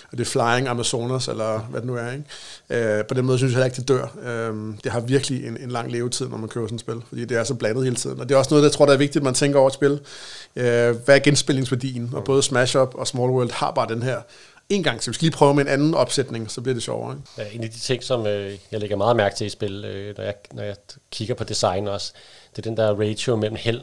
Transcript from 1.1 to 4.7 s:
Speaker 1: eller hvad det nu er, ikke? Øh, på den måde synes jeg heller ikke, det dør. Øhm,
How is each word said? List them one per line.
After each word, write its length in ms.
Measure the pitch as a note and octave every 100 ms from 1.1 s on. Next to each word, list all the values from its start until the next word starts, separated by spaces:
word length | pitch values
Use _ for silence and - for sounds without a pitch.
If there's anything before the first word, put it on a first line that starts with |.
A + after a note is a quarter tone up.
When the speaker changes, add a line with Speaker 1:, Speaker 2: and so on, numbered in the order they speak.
| C3 B2+
Speaker 1:
eller 320 | A2 A2 A2
hvad 220 | A2+ B2+
det 60 | B2
nu 80 | A#2+
er, 160 | A#2
ikke? 840 | C3+ D3 - - - _ A#2+ A2+ G#2+
Øh, 80 | G#2+
på 80 |
den 120 | B2+ B2+
måde 120 | B2+
synes 140 | C3
jeg 40 | A#2+
heller 100 | C3
ikke, 120 | -
det 100 | B2
dør. 200 | C3 B2+ - B2
Øhm, 460 | A#2 A2+ G#2+ G#2+